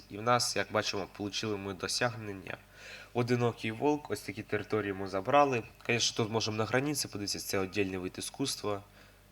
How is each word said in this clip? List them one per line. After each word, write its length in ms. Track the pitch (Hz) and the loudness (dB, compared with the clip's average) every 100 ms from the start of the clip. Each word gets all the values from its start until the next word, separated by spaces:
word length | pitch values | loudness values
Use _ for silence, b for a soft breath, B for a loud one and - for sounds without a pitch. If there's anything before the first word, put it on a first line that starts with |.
| - | -10
І 80 | 98 | -2
в 40 | |
нас, 340 | 113 123 - 101 | 2 4 4 0
як 160 | 98 | 0
бачимо, 360 | 107 101 101 87 - | 0 0 -2 -4 -4
получили 400 | 101 - 110 101 | -4 -2 -2 -2
ми 160 | 98 | -4
досягнення. 840 | 90 95 - 123 113 107 95 87 - - B B B B | -4 -2 0 0 -2 -8 -8 -10 -12 -14 B B B B
Одинокий 580 | 120 120 120 120 - 110 | 0 2 4 2 0 -4
Волк, 400 | 113 143 151 - | 0 2 2 0
ось 100 | 107 | -6
такі 220 | - 101 | -6 -10
території 500 | 101 104 - 107 101 | -2 -2 0 0 0
ми 140 | 95 98 | -2 -2
забрали. 560 | 95 101 143 143 120 - - - | -2 4 6 6 4 -4 -6 0
Конечно, 380 | 117 - - | 2 2 2
тут 100 | 107 | 0
можемо 240 | 113 107 107 | 0 0 0
на 80 | 107 | 2
границі 420 | 123 143 143 98 | 2 2 -2 -4
подивитися, 320 | 101 101 82 | -4 -4 -4
це 200 | - 101 | -2 -2
віддільний 380 | 95 101 95 95 | 0 0 0 -2
вид 160 | 90 92 | -4 -6
іскусства. 680 | - - 135 - 104 101 - B B B B | -8 -4 -4 -2 -2 -4 -6 B B B B